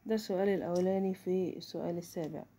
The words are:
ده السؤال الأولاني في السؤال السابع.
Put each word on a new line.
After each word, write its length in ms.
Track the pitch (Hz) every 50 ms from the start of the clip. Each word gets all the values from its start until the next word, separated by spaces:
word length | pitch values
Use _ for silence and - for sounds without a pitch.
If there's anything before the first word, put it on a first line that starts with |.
| _
ده 100 | - 220
السؤال 340 | 220 214 - 196 180 196 202
الأولاني 640 | 196 180 - 170 175 180 185 185 190 190 190 190 190
في 440 | - - 180 185 185 185 165 -
السؤال 400 | - 165 - - 165 165 170 175
السابع. 460 | 175 170 - - 185 160 151 151 147 - - _